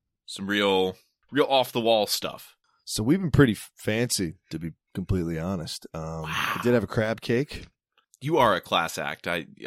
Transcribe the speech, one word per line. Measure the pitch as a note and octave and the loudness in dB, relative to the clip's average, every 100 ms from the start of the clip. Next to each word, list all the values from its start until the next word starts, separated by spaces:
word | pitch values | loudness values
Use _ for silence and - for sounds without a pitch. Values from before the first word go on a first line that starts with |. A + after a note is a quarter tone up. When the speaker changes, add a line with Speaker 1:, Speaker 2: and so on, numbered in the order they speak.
| _ _ - | _ _ -18
Speaker 1:
some | - G2 | -10 -4
real, | G#2 G2+ F#2+ F#2 F#2 _ _ _ | 0 2 2 2 -4 _ _ _
real | C3 C#3+ | 0 2
off | C3+ B2 | 2 2
the | B2 | 0
wall | A2+ A2 G2+ | 2 4 2
stuff? | - D#2+ - - _ _ _ | -2 -6 -10 -18 _ _ _
Speaker 2:
So | - - | -10 -4
we've | A2 F#3 | 2 2
been | F3+ | 2
pretty | C3+ C3+ | 6 6
f-, | G2 - _ | 4 -6 _
fancy, | - A2 A#2+ - F2 E2 - | -4 -2 0 -2 -4 -6 -10
to | D#2+ | -8
be | D#2+ - _ | -8 -12 _
completely | - F2+ F#2+ E2+ D#2+ | -8 -2 -2 -2 -4
honest. | E2 F#2+ D#2 - - | -4 -6 -8 -12 -12
Um, | D#2+ D#2+ D#2+ D#2 | -12 -10 -8 -8
I | E2 - - | -6 -4 -2
Speaker 1:
Wow. | |
Speaker 2:
did | A#2+ | 2
have | A#2+ | 2
a | G2 | 2
crab | - A2 A2 | -2 -2 -2
cake. | - A#2+ D3 - - _ _ _ _ _ | -2 -2 -2 -8 -16 _ _ _ _ _
Speaker 1:
You | C3+ D#3+ | 0 4
are | A#2+ | 6
a | F2+ | 4
class | - F#2 E2 - | 0 0 0 -4
act, | C#2+ D#2 F2 | -8 -6 -6
I, | F2 - - | -6 -6 -10